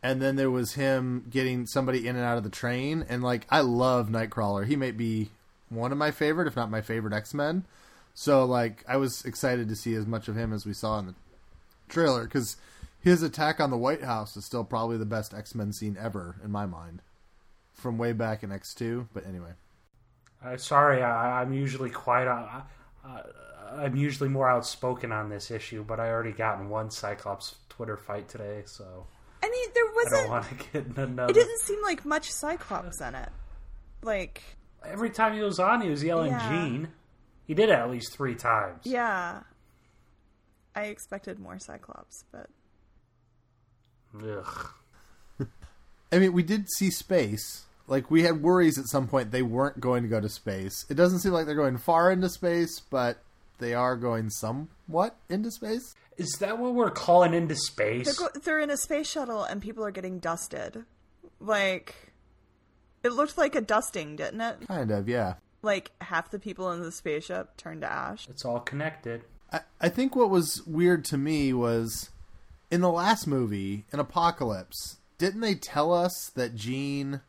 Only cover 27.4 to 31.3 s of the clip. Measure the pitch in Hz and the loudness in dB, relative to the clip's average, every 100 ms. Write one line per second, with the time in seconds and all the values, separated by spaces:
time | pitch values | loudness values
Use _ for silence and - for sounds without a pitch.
27.4 | - - - - 110 104 - 104 101 117 | -10 -14 -20 -12 -10 -10 -8 -10 -8 -12
28.4 | 104 104 101 - 95 92 90 - - - | -10 -10 -12 -16 -16 -16 -18 -20 -20 -6
29.4 | 427 494 480 480 453 440 480 554 523 117 | -4 -2 0 2 4 4 4 4 4 0
30.4 | 113 - - 151 123 120 131 127 123 | -4 -12 -8 -8 -6 -4 -4 0 6